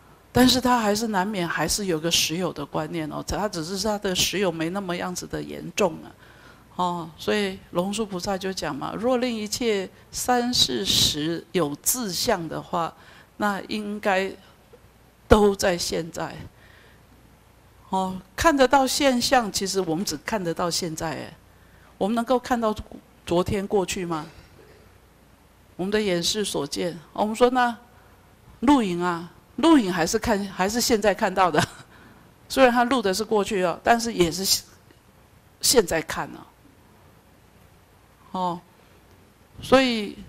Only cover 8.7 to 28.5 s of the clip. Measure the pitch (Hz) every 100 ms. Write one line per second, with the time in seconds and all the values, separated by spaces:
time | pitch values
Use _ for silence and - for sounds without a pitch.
8.7 | 135 147 170 226 254 254 226 208 - 240
9.7 | 202 185 - - - - 247 240 247 -
10.7 | 247 190 - - 147 151 170 - 180 151
11.7 | 147 - 247 220 170 - 202 160 147 147
12.7 | 175 165 - - - - - 208 196 -
13.7 | 214 208 208 208 190 190 - - - _
14.7 | - - _ - _ - 214 208 196 208
15.7 | 175 - 185 165 - 160 160 - - -
16.7 | - - - _ - - - _ _ _
17.7 | - - 190 185 185 - - 330 285 254
18.7 | 277 262 - 285 247 - 262 208 - 196
19.7 | 190 175 160 208 151 - 220 175 165 180
20.7 | 165 175 156 165 127 117 - - - -
21.7 | - - - 196 233 233 254 - 247 226
22.7 | 214 - - - _ - 175 180 208 202
23.7 | 208 180 - 175 160 156 - - - -
24.7 | - - - _ _ _ _ _ _ _
25.7 | - 185 214 214 175 170 214 196 165 143
26.7 | - 180 160 - - 214 220 247 254 240
27.7 | 226 - - - - - _ -